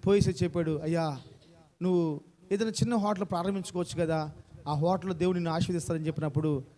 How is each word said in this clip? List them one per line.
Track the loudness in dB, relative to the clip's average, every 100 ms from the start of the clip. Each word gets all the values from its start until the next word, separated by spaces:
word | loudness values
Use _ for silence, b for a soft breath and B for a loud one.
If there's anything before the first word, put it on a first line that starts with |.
| 4
పోయేసి | 4 4
చెప్పాడు, | 2 -2 0 -2 -2
"అయ్యా, | 0 0 0 -4 -12 -20 -20 -20 -20 _
నువ్వు | 0 2 2 -4 -10 _ -4
ఏదైనా | -2 -2
చిన్న | 0 2 2
హోటల్ | 0 -2 -2
ప్రారంభించుకోవచ్చు | -2 -2 -2 -4 -4 -4 -2
కదా, | 0 0 -2 -8 -18 -14 -4
ఆ |
హోటల్లో | 2 2 2 0 0
దేవుడు | 2 2
నిన్ను | 0
ఆశీర్వదిస్తారని" | 0 0 0 -2 -2 -2
చెప్పినప్పుడు | -2 0 0 2 0 -4